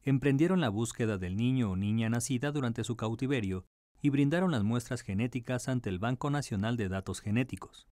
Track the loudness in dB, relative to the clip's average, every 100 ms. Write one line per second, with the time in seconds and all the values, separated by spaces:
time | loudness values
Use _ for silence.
0 | 2 2 4 4 4 4 2 0 -2 -2
1 | -2 0 -2 0 0 2 0 0 0 0
2 | 0 0 0 -2 -2 -2 -2 -2 -4 -2
3 | -2 -2 0 0 0 -4 -8 _ _ _
4 | 0 4 4 4 2 2 2 2 -2 -6
5 | -4 -2 -2 -2 -4 -4 -2 -2 -2 -2
6 | -2 -2 0 -2 0 -2 0 0 0 -2
7 | -4 -6 -2 0 0 -4 -12 -18 -20 _